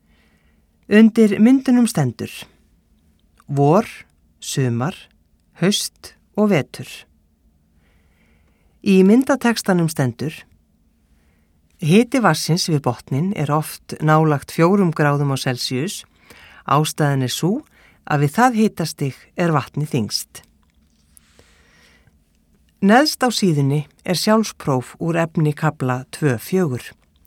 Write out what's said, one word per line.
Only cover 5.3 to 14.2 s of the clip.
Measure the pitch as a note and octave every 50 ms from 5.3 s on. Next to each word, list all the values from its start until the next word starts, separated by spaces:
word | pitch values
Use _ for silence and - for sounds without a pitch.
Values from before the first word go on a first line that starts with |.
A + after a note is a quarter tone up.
| _ _ _ _ _ -
haust | E3 F#3+ G#3+ - - - _ _ - - - _ _ _ -
og | - G#3+ G#3 G3
vetur. | D3 B2+ - - - B2+ - - - - _ _ _ _ _ _ _ _ _ _ _ _ _ _ _ _ _ _ _ _ _ _ _ _ _ _ _ _ _ _ _ _ _ _ _ -
Í | G#3 F#3+ F#3+ F#3
myndatextanum | F#3+ G#3+ B3+ C#4 - C#4+ C4 - A#3 A3+ - - - F#3 F3 E3+
stendur: | D#3+ - - C#3 B2 A2+ - A#2+ D#3 - - - _ _ _ _ _ _ _ _ _ _ _ _ _ _ _ _ _ _ _ _ _ _ _ _ _ _ -
„Hiti | - D3 E3+ G#3+ B3 A#3+ - C4+
vatnsins | A3 F#3 D#3 - - - D#3 F#3 -
við | - D#3+ C#3+ C#3+
botninn | C3+ - - - - C3+ C3 E3+ F#3+ G#3 -
er | D3+ C#3 D3
oft | D#3 D#3 - - - _ - - - -
nálægt | D3+ D#3 D#3